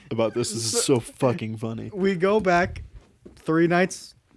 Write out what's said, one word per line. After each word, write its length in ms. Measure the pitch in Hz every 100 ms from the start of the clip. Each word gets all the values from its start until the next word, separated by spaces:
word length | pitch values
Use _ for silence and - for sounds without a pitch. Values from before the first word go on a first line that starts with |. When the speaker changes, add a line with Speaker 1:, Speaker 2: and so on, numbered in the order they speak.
| -
Speaker 1:
about 240 | 113 110
this. 180 | 113 120
This 220 | 117 113
is 100 | 117
so 160 | - 127
fucking 580 | - - 131 95 110 110
funny. 340 | 113 113 110
Speaker 2:
We 220 | 202 196 185
go 240 | 190 214
back 420 | 185 175 190 - - - - _ - -
three 320 | - 160 170
nights 480 | 175 185 - - - _